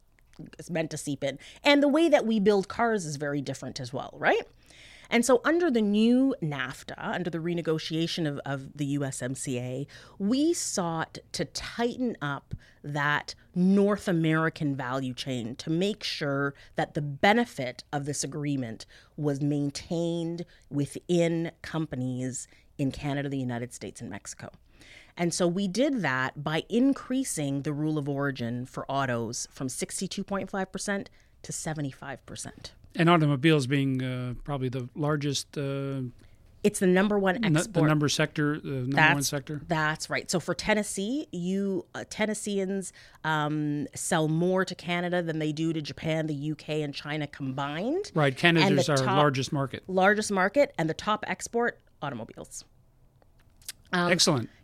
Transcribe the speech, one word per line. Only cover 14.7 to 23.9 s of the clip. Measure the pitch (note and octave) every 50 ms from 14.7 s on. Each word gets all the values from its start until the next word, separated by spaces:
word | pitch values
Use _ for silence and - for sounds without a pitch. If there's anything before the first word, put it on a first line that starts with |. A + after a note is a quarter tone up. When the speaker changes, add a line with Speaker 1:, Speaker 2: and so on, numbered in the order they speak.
| C#3
Speaker 1:
value | C3+ C3 A#2+ C3 C#3 C3+ B2+
chain | B2 - - C#3+ C3 A#2+ A#2 A2 B2+
to | - - D#3+
make | D#3+ E3+ F#3+ G3+ A3 - -
sure | - - - D#3+ C#3+ C#3 C#3 C#3 C#3 C#3 - - - -
that | - D#3+ - -
the | E3
benefit | D3 D3 C#3 - - G3+ G#3+ A#3+ A#3+ - - - C3 B2 B2 - - _
of | - C#3+ C#3
this | D3 C#3 -
agreement | - C#3 C#3 D3+ C#3+ D3 C#3+ C3+ B2+ A2 A2 - - - - - - _ _
was | - D3 C#3+ C#3 C3+
maintained | D3 C#3+ D3 C#3+ C#3+ C#3+ - - - - F3 E3 E3+ E3+ E3+ E3+ E3 E3 E3+ E3+ E3+ - - _ - -
within | D3 C#3+ C#3+ - - - - - F3+ E3+ E3+ E3+ E3+ E3 E3 E3 - _
companies | - - - D#3+ D#3+ - - B2+ B2+ B2+ B2+ B2+ B2+ C3 A#2+ - - - - - _ _ _ -
in | C#3 C3
Canada, | C3 - - C#3+ C#3 C#3+ C#3 C#3+
the | C#3
United | C3+ B2+ B2 A#2+ A#2 B2 B2 -
States, | - A2 G2+